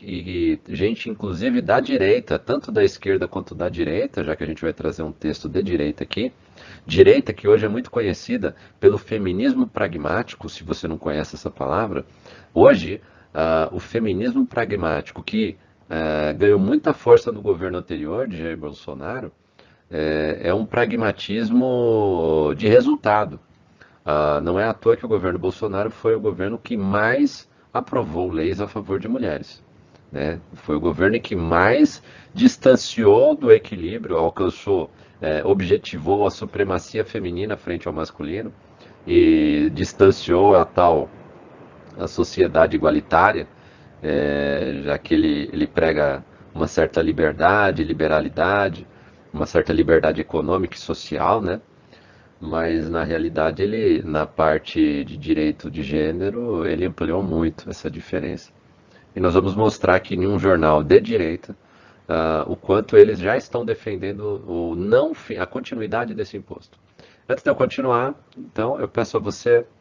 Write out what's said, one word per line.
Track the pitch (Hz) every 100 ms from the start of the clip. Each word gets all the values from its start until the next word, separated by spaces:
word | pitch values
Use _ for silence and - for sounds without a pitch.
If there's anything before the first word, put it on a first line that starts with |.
e, | 101 87 87 90 82 78 -
e | 71
gente, | 101 117 -
inclusive, | 104 104 85 120 123
da | 90 113
direita, | - 135 95 120 - 78
tanto | - 135 -
da | 107
esquerda | 98 - 95 95 90
quanto | 95 90
da | 82 87
direita, | 85 80 82 277 -
já | 76 78
que |
a | 76
gente | 78
vai | 82
trazer | - 80 -
um | 78
texto | - 76 76 78
de | 87
direita | - 87 147 147
aqui, | - - 254 - _ - - - -
direita | 82 95 131 135
que | 101 101
hoje | 107 107
é |
muito | 110 127
conhecida | 123 104 87 - 240 87 - - -
pelo | 101 104
feminismo | - 110 95 90 127 180 233
pragmático, | - 98 82 73 87 120 - 80
se | -
você | 80 - 85
não | 80
conhece | 80 76 76 -
essa | -
palavra, | - 67 80 110 78 - _ - - -
hoje, | - 226 - 85 98 _ _ _
ah, | 78 80 80 78
o | 90
feminismo | - 117 110 92 120 127 131
pragmático, | - 110 98 82 73 - -
que, | - 110 104 - _ _ -
eh, | 80 80 76 76
ganhou | 76 101 104
muita | 95 302 311
força | - 120 117 -
no | 107
governo | 101 87 92 90
anterior | - 82 76 85 185
de | 85
Jair | 82 80
Bolsonaro, | 76 71 - 69 76 123 82 _ _ _ _ _ _
eh, | 82 78 78 78 -
é | -
um | 90 220
pragmatismo | - 117 117 110 98 - 104 110 120 127 127 120 113 101 90 80 78 76 71
de | 104
resultado. | 120 123 294 110 104 98 73 _ _ _ _ - _ -
Ah, | 76 76 73
não | 80 90
é | 110
à |
toa | 107 113 117
que | 117
o |
governo | 107 90 87
Bolsonaro | 90 - 107 95 110
foi | - 113
o | 110
governo | 104 87 95 117
que | - 117
mais | 95 104 110 131 202 - - _ _
aprovou | 120 127 131 113 82 90
leis | 80 82 92
a | 104
favor | 110 98 98
de | 110
mulheres, | 127 120 71 - - _ _ _ - -
né? | 69 73 82 -
Foi | - - 76
o |
governo | 82 76 95 -
que | - 139
mais | 82 - 196 262 302 - - - -
distanciou | 196 247 - 262 254 - - 113 - 147 302
do | 131
equilíbrio, | 110 - 98 85 113 - 82
alcançou, | 82 - 92 - - 95 78 - - -
eh, | 78 78 73
objetivou | 98 90 101 - 87 76 101 101
a |
supremacia | - 101 - 98 90 - 110 107
feminina | 113 92 87 104 104
frente | - 87 85
ao |
masculino | 78 80 - 73 95 - - - - - - -
e | 85 82 80 76 73 78
distanciou | 71 92 - 98 98 - 87 101 95
a | 80
tal, | - 87 78 - - - - - - - - - -
a | 87
sociedade | - 87 - 87 80 80 80
igualitária, | 78 76 - 80 98 101 - - - - - -
é, | 78 76 73 71 71 71 - 71
já | 71 71
que | -
ele, | 78 78 73 69
ele | 76 73
prega | - 82 76 73 69 - - -
uma | 80 78
certa | - 78 -
liberdade, | 80 76 78 76 82 101 101 80
liberalidade, | 78 76 78 78 73 69 85 101 98 80 - - - - -
uma | 76 76
certa | 85 -
liberdade | 80 80 80 78 78
econômica | - 80 76 92 90 -
e |
social, | - 80 - 76 80 220
né? | 202 226 _ _ _ - _ - _ -
Mas, | 80 80 82 82 78
na | 82
realidade, | 78 82 82 80 80 80
ele, | 98 110 104 80
na | 78 76 76
parte | - 78 78 - - 76 71
de | 67 69
direito | 76 78 76 73 78
de | 76
gênero, | 69 78 78 85 98 113 120 95 80
ele | 87 90
ampliou | - 82 87
muito | 95 82 82 78 -
essa | - 78
diferença. | 71 - 90 71 - - _ _ _ _ - _ -
E |
nós | 90
vamos | 87 95 98
mostrar | 110 - 92 92
que | -
em | 90 95
um | 101
jornal | 95 87 78 76
de | 76 95
direita, | 214 110 82 85 - 101 _ _ - _ -
ah, | 82 80 78 -
o | -
quanto | - 98 104 110
eles | 110 98
já | 90 131
estão | - 123 113
defendendo | 110 - 95 95 101 104 98 87
o | 85 85 85
não | 98 120 311 320
fi-, | - 98
a | -
continuidade | 262 247 - 104 113 113
desse | 107 101 101
imposto. | - - - _ _ _ - _ -
Antes | 131
de | -
eu | -
continuar, | 127 - 131 120 127 - _ -
então, | - - 113 143
eu | 117
peço | - 113 113
a |
você, | 101 95 120 120 117 _